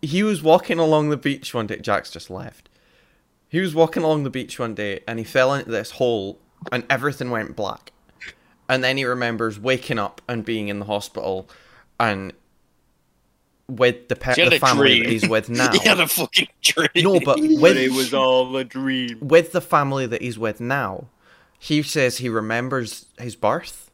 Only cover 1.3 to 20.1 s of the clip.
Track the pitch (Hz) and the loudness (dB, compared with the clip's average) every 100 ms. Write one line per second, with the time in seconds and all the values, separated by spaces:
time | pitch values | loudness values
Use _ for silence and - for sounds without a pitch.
1.3 | 135 - 120 107 107 107 101 - 82 - | -4 -6 -6 -6 -6 -2 -2 -4 -18 -14
2.3 | 92 101 - _ _ _ _ _ _ _ | -14 -14 -18 _ _ _ _ _ _ _
3.3 | _ _ 160 190 151 160 165 160 151 139 | _ _ -4 -2 2 2 2 0 0 -2
4.3 | 131 - - 117 104 104 98 - 113 110 | -6 -10 -6 -6 -4 -6 -6 -8 -8 -2
5.3 | 135 127 139 - 110 113 - 127 113 98 | 2 2 2 -2 -6 -6 -2 0 0 -4
6.3 | - _ _ - 123 117 135 139 135 127 | -10 _ _ -6 -6 -4 -4 -4 -6 -6
7.3 | 117 107 - 104 - - _ _ _ - | -6 -6 -8 -8 -8 -14 _ _ _ -20
8.3 | - _ _ - 131 127 135 127 127 120 | -20 _ _ -2 0 0 0 -2 -2 -2
9.3 | 113 113 104 117 127 - 117 101 - - | -2 -4 -4 -2 -2 -2 -4 -4 -8 -8
10.3 | 120 110 110 104 101 101 104 - - - | -8 -4 -4 -4 -6 -4 -4 -4 -8 -4
11.3 | 95 95 - _ - _ _ 117 98 95 | -6 -8 -20 _ -20 _ _ -2 -2 -8
12.3 | - _ _ _ _ _ _ _ _ _ | -14 _ _ _ _ _ _ _ _ _
13.3 | _ _ _ - 120 123 120 - 123 131 | _ _ _ -14 2 2 2 -6 -6 0
14.3 | 127 175 165 135 127 139 120 113 113 101 | 2 4 4 4 6 6 4 2 0 2
15.3 | 110 104 120 127 131 220 180 160 - 147 | 0 0 0 2 4 4 2 0 -2 0
16.3 | - - _ - - 151 175 180 185 143 | 0 -2 _ -2 2 0 2 4 4 4
17.3 | 139 311 156 160 131 131 131 127 135 131 | 2 4 6 6 6 2 0 -2 2 4
18.3 | 127 127 131 123 131 135 131 123 113 143 | 4 2 -2 -6 -6 -4 -4 -4 -8 4
19.3 | 160 165 185 - 156 139 135 127 | 6 6 -4 2 2 2 -2 -2